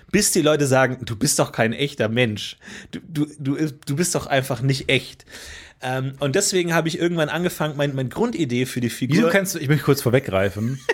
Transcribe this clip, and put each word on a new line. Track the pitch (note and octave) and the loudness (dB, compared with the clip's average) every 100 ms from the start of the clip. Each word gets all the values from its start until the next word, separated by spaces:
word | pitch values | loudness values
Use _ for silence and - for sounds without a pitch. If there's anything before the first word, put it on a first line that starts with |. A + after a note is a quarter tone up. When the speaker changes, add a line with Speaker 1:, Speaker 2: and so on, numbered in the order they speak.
| - | -2
Speaker 1:
bis | G3+ G3+ | 0 2
die | F#3+ | 2
Leute | D3 D3+ C#3 | 4 4 4
sagen, | C3 B2+ B2 A#2+ | 4 4 0 -8
"Du | G#2 | -2
bist | A#2 - | 0 2
doch | C3 | 0
kein | - A2+ | 2 0
echter | A2+ C#3 - A2 | 0 -4 -2 0
Mensch. | A#2 A#2+ G#2 - - - - - | 2 0 0 -10 -14 -18 -18 -16
Du, | - - | -16 -8
du, | D3+ D3 - | -4 -4 -4
du, | C3+ C#3 D#3 C3 - | -4 -2 -2 -4 -4
du | C#3+ | -2
bist | F3+ D3 | 0 -2
doch | - | 0
einfach | C#3 C3 A#2+ | -2 0 -2
nicht | C3+ C3+ - | 0 0 0
echt." | C3+ - - - - - - - _ | 0 0 -14 -20 -20 -18 -18 -20 _
Ähm, | B2+ C3 C3+ C3+ | -6 -4 -4 -4
und | C#3+ F#3 | 0 2
deswegen | G3+ F#3 F3 | 2 0 2
habe | E3 D#3+ | 0 0
ich | D3+ | 0
irgendwann | F3 E3+ D3+ | 0 2 0
angefangen, | D#3+ F3 - D#3 C#3+ | 0 -2 -2 -4 -2
mein, | C#3+ C3+ | -2 -2
meine | B2 | -4
Grundidee | - A#3 A#3 C#3 B2 B2+ | -2 -2 0 0 0 -2
für | C3+ | -2
die | A#2+ | -2
Figur | - B2+ D#3 | -2 0 4
Speaker 2:
Wieso | E3 | 4
kannst | G3 F#3+ E3+ | 2 0 -2
du, | |
ich | C#3 | 0
möchte | D3+ - | 2 4
kurz | C#3 | 2
vorweggreifen, | B2 B2+ A#2+ F#2+ G2 G#2 A#2 C3+ - | 4 2 2 0 0 -2 -4 -4 -4